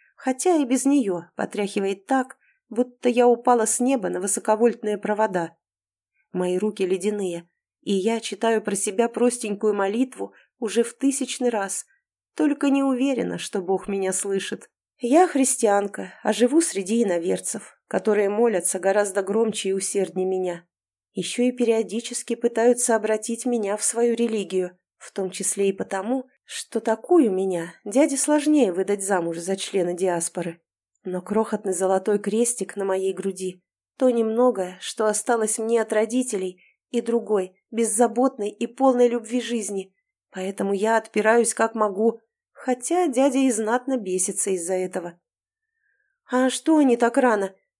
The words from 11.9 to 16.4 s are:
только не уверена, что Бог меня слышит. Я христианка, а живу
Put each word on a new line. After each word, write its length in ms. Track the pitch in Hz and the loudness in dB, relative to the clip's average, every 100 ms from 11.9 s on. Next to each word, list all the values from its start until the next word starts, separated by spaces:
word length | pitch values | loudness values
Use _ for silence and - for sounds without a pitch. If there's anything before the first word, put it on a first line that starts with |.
| _ _ _ _ | _ _ _ _
только 340 | - 302 285 285 | -2 0 2 2
не 120 | 277 | 2
уверена, 560 | 269 247 277 240 180 175 | 2 0 0 0 -2 -4
что 240 | - 202 | -6 -6
Бог 260 | 180 190 - | -2 -2 -2
меня 240 | 196 190 | -4 -2
слышит. 560 | 190 202 196 - 196 - _ _ - | -4 -2 -4 -4 -10 -14 _ _ -6
Я 300 | 240 311 359 | 4 6 6
христианка, 840 | 277 262 - 214 202 202 202 185 - | 4 0 2 2 2 0 -6 -14 -6
а 100 | - | -2
живу 280 | 208 | 2